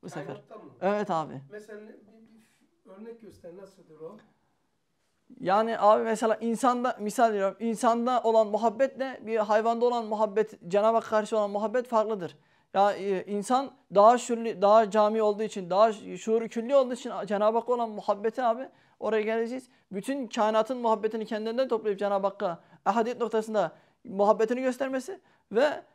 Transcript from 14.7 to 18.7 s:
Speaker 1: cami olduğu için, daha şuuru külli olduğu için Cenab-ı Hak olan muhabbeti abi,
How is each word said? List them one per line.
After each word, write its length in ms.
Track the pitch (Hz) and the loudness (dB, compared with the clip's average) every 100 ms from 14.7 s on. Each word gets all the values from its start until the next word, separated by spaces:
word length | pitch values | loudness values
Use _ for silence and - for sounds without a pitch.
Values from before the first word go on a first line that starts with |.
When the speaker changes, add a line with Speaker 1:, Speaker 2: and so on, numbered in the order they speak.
| 214 214 | 6 6
Speaker 1:
cami 320 | 214 208 220 | 4 2 4
olduğu 200 | 214 208 | 2 0
için, 280 | 214 208 175 | -4 -6 -2
daha 220 | 180 226 | 4 4
şuuru 560 | 208 180 180 - 226 226 | 4 -10 -10 0 0 0
külli 280 | 233 226 277 | -6 0 2
olduğu 180 | 254 | 2
için 180 | 247 240 190 180 | -4 -8 -8 -4
Cenab-ı 320 | 202 208 233 | 0 2 0
Hak 100 | 226 | -2
olan 220 | 240 233 | -2 -2
muhabbeti 520 | 208 - 202 220 220 | -6 -4 -2 -2 -2
abi, 260 | 247 226 262 | -2 -2 -6